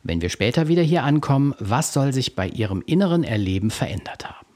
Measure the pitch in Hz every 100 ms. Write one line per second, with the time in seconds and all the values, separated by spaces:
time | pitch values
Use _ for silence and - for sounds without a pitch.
0 | - 82 87 - 104 165 156 170 160 170
1 | 139 147 143 135 143 - 101 120 - 143
2 | 139 131 123 - 92 - 107 95 - 160
3 | 196 170 156 110 95 95 110 - 104 82
4 | - - - - -